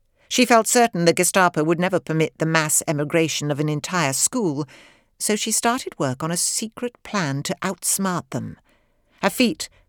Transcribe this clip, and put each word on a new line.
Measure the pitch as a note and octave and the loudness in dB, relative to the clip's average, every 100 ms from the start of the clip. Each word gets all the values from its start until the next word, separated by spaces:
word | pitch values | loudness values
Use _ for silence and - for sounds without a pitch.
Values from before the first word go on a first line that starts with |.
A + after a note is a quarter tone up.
| _ _ - | _ _ -4
She | - B3+ | 0 4
felt | A#3 A3 | 4 4
certain | B3 A#3 F3+ | 4 4 4
the | E3+ | 2
Gestapo | E3 F3+ G3+ F3+ E3 | 4 2 4 2 2
would | D3+ E3+ | 0 0
never | F3+ F3+ | 0 -2
permit | - D#3+ D#3 - | -2 0 0 -2
the | D#3+ | 0
mass | D#3+ D3+ - - | 2 2 0 0
emigration | D3+ D3 E3 D#3+ - D3 | -2 0 0 0 -2 -4
of | C#3+ | -2
an | D3+ | -2
entire | D3+ - F3+ D3 | -2 -2 0 0
school, | C3+ - B3+ G3 C#3 D3+ - - _ _ - | 0 -2 0 -2 -2 -6 -10 -20 _ _ -6
so | - | -2
she | G#3+ - | -2 -2
started | A3 A#3 B3+ - - | 0 0 0 -4 -4
work | C#3+ C3 | -2 -2
on | D#3 | -4
a | E3+ | -2
secret | - - A3+ - A#3+ - | -2 -2 -6 -8 -10 -10
plan | - G#3 D#3 C#3 | -6 -4 -2 -2
to | - - | -4 -6
outsmart | F#3 - - - G3 F3 - | -6 -6 -4 -2 -2 -2 -6
them, | C3 A2 - _ _ _ _ _ _ | -8 -8 -12 _ _ _ _ _ _
a | G3 | -2
feat | - A#3+ - - _ | 2 0 0 -8 _